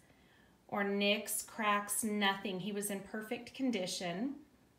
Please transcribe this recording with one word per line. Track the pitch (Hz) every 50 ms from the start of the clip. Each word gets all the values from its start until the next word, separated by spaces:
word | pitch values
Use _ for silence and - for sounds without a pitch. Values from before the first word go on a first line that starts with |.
| - - - - - - - - - - - _ _
or | - - 208
nicks, | 202 202 202 202 202 202 208 226 - - - -
cracks, | - - - - 214 208 202 202 208 - - -
nothing. | - 214 208 208 202 196 196 196 - 208 185 180
He | 170 208
was | 196 202 202 208
in | 196 196
perfect | 190 - - 220 214 - 240 240 - - -
condition | - 269 254 214 190 180 180 - - 190 175 170 185 240 285 - - - - _ _ _ _ _